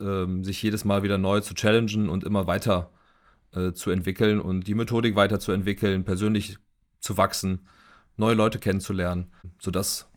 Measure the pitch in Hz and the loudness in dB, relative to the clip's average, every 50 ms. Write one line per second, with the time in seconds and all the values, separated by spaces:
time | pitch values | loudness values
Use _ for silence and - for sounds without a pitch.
0 | 98 98 98 95 92 92 92 92 92 98 95 - - 107 104 107 - 104 101 101 | -4 -4 -2 -2 -2 -2 -2 -4 -4 -4 -6 -2 -2 -2 -2 0 0 2 2 2
1 | 98 98 101 95 95 95 101 107 104 - 90 - - 107 110 117 117 104 104 107 | 2 2 0 2 2 2 2 2 0 -2 -8 0 2 4 4 4 2 2 0 0
2 | 107 85 85 95 - 95 104 101 92 85 87 95 - 117 95 90 87 - _ _ | 0 0 0 -2 -2 0 -2 0 0 0 -2 0 2 2 0 0 0 -4 _ _
3 | _ _ _ _ _ _ _ _ _ _ - 90 92 92 90 - - 92 90 95 | _ _ _ _ _ _ _ _ _ _ -6 -4 -4 -4 -4 -4 -4 -2 -2 0
4 | 82 95 92 - 113 107 107 104 - 92 92 95 92 101 104 113 117 113 120 117 | 0 -4 -2 2 2 2 2 2 0 -2 -4 -4 -2 -2 -2 -2 -2 0 0 0
5 | 117 117 95 104 101 98 107 95 - - 92 101 92 104 98 - 113 101 95 95 | 2 2 4 4 4 4 4 -2 0 0 -2 0 0 -2 -2 0 2 2 2 2
6 | 92 - 95 90 107 107 110 104 101 - - - _ _ _ _ _ _ _ _ | 0 -2 -2 0 2 2 2 0 -2 -4 -12 -16 _ _ _ _ _ _ _ _
7 | - - 104 - 95 98 - - - 95 92 90 - _ _ _ _ - - - | -10 -6 0 2 2 2 0 -2 -2 -2 -4 -4 -6 _ _ _ _ -20 -20 -20
8 | _ _ _ - 110 113 117 110 107 110 - 98 - 107 95 98 - - 104 92 | _ _ _ -2 2 2 4 4 4 2 2 0 -2 0 0 0 -2 -4 -4 -2
9 | 90 90 90 90 90 - - _ - 90 - _ - 92 87 92 101 - - - | -2 -2 -2 -2 -4 -8 -12 _ -20 -20 -20 _ -8 -4 -2 -2 -2 -2 -4 -6
10 | - _ _ | -8 _ _